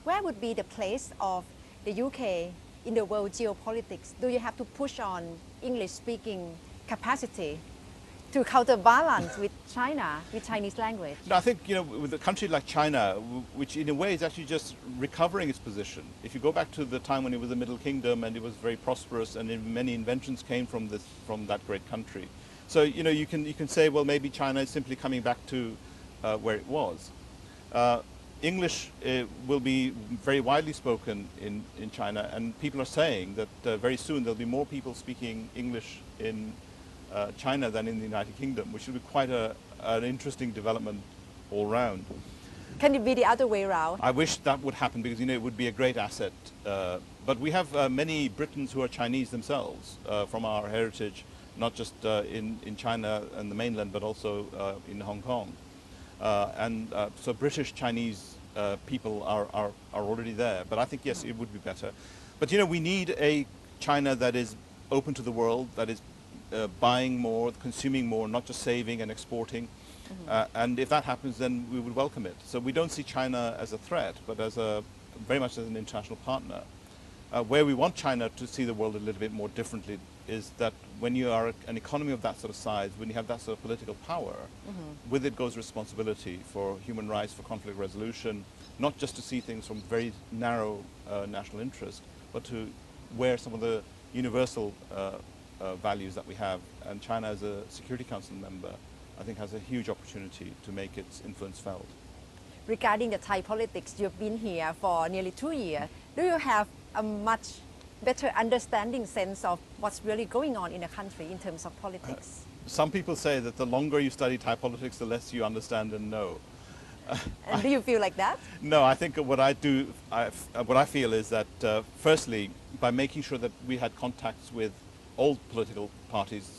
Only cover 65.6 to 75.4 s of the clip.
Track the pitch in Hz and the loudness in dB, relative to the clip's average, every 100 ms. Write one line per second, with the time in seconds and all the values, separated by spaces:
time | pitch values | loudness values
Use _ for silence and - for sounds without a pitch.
65.6 | 127 101 113 110 - - - - - 110 | 0 -2 -2 -2 -8 -18 -18 -16 -6 -2
66.6 | 107 90 120 123 127 127 117 113 120 113 | -2 6 6 8 4 2 2 2 2 0
67.6 | 127 - 139 135 120 110 107 117 120 120 | -6 -2 0 2 2 2 2 0 -2 -4
68.6 | - 120 113 117 113 110 - 120 113 117 | 2 2 2 -2 -4 -6 -4 -4 -2 -4
69.6 | 117 - - - - 190 165 110 110 113 | -6 -12 -18 -16 -12 -10 0 2 2 2
70.6 | 120 123 131 151 135 123 135 117 127 123 | 2 2 4 4 4 -2 -2 -2 0 0
71.6 | 117 123 120 120 139 139 98 87 - 123 | -2 -4 -2 2 0 0 -6 -8 -6 -4
72.6 | 123 135 165 - 131 135 131 127 117 - | 0 2 2 0 -4 0 0 2 0 -2
73.6 | 113 107 - 170 104 - - 110 110 110 | -6 -6 -2 -2 -2 -4 -8 -2 -2 0
74.6 | 110 107 107 - - - 104 135 | 0 0 -4 -14 -18 -10 0 2